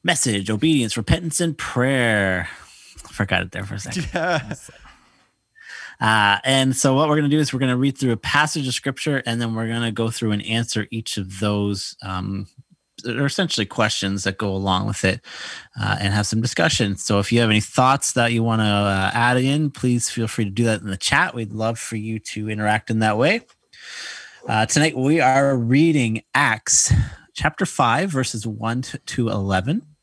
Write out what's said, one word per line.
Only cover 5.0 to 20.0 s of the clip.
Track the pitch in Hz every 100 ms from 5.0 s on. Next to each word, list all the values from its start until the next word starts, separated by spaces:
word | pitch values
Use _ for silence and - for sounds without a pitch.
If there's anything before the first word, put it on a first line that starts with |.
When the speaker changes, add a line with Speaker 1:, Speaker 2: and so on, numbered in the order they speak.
| _ _ _ _ _ _ - - - -
Speaker 1:
Uh, | 107 110 101 101 131
and | 135 131 127
so | 139 131
what | 151
we're | 151
gonna | 147
do | 151
is | 143
we're | 127
gonna | 131 123
read | 135 131
through | 131
a | 113
passage | - 143 151 156 131
of |
scripture, | - 139 135 160 135 120
and | 117
then | 117
we're | 113 113
gonna | 117 117
go | 110 113
through | - 113
and | 104 101
answer | 113 120 113 107
each | 113 - -
of | 95 95
those, | 104 104 101 95 - -
um, | 98 92 98 98 95 - _ _ _ -
that | - 117
are | 139
essentially | - 180 - 101
questions | - 107 - 98 98
that | 98 98
go | 104 95
along | 98 92 104
with | 101
it, | 95 113 - - - - - 120
uh, | 104 101
and | 101
have | 104 104
some | 107
discussion. | 117 - 165 - 104 98
So | - 101
if | 98
you | 117
have | 113
any | 107
thoughts | - - 131 139 -
that | - 117
you | 117
wanna, | 117 110
uh, | 107 101 101 95 95
add | 117 120 127
in, | 131 147 151
please | - 127 123